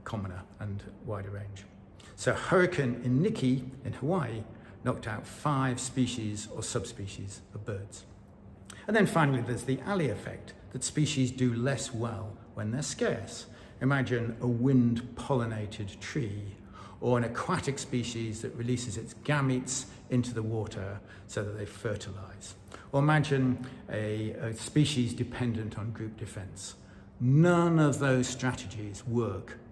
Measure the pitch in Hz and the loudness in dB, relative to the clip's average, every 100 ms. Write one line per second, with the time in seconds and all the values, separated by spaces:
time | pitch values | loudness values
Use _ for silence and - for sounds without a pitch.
0 | - 107 95 95 - - 104 98 - - | -8 -6 -6 -10 -14 -10 -8 -8 -10 -12
1 | 131 101 98 101 101 - - - - - | -8 -8 -6 -8 -10 -12 -16 -20 -20 -20
2 | - - - 113 - 185 180 - 127 120 | -18 -2 2 2 4 6 6 4 2 2
3 | 127 131 160 117 127 127 - - 117 104 | 2 4 4 4 2 2 0 -8 -8 -4
4 | 135 185 117 110 110 - - - - 113 | 0 0 0 -4 -8 -14 -18 -6 -4 -2
5 | 117 107 - - 151 135 131 123 - - | -4 -6 -8 -4 0 2 2 0 -2 0
6 | 120 - 107 104 - - - 117 101 - | 0 0 -4 -4 -8 -8 -4 -2 -4 -8
7 | 98 - 101 - - - 104 98 101 - | -10 -8 -10 -12 -14 -12 -8 -8 -8 -14
8 | - - - - - - - - - 214 | -18 -20 -20 -20 -20 -18 -16 -12 2 4
9 | 185 165 143 131 110 117 - 131 - 202 | 6 6 6 4 0 -2 0 -2 0 0
10 | 139 98 - 95 - - - 135 - - | 2 0 -6 -10 -14 -18 -10 -6 -2 2
11 | 147 131 127 - 123 117 127 139 - 113 | 2 2 2 4 2 4 0 0 -4 -4
12 | 117 101 101 - - - 107 127 147 - | -4 -4 -8 -10 -12 -6 -4 -2 -4 -2
13 | 233 131 - - - - - - 135 139 | 0 0 -6 -12 -14 -16 -16 -2 2 2
14 | 120 120 113 - 123 117 131 131 120 113 | 2 2 0 -2 0 4 6 8 6 4
15 | - - - 131 113 110 101 - 98 - | -2 -8 0 0 0 -2 -6 -6 -8 -8
16 | - 156 110 101 101 - - - - - | -6 -4 -4 -6 -8 -12 -16 -16 -16 -4
17 | 117 123 113 - - 180 - 131 - 127 | 2 2 2 -2 -2 0 0 -4 -2 -2
18 | 117 117 113 104 - 113 117 123 - 107 | -2 -4 -6 -6 -6 -4 -2 0 -2 -6
19 | 113 - - 147 135 127 127 - - - | -8 -8 0 2 4 0 0 -6 -6 -12
20 | - 123 120 110 110 113 104 - 95 101 | 0 0 2 -2 -2 -2 -4 -6 -6 -8
21 | - - - - 107 107 104 - 117 98 | -12 -18 -8 -4 -4 -4 -8 -6 -4 -4
22 | - 95 92 - - - - - - 139 | -6 -10 -12 -14 -16 -16 -18 -18 -2 2
23 | 147 151 - 139 131 123 - - - 104 | 6 6 4 4 4 2 -4 -12 -8 -4
24 | 107 107 107 - 113 110 - 151 143 127 | -2 -2 -2 -4 -4 -4 0 4 4 4
25 | 117 - 123 - 123 107 110 - 107 110 | 0 0 -4 -2 0 0 -4 -4 -6 -6
26 | 110 - 110 107 92 - - - - - | -8 -8 -10 -8 -10 -10 -12 -14 -18 -20
27 | - - 127 143 175 175 170 165 147 123 | -16 0 6 8 8 8 6 6 6 4
28 | 139 127 123 - 127 123 98 107 104 98 | 4 4 2 0 -2 -2 -6 -8 -8 -8
29 | - 117 110 95 - - - | -2 0 0 -2 -8 -14 -12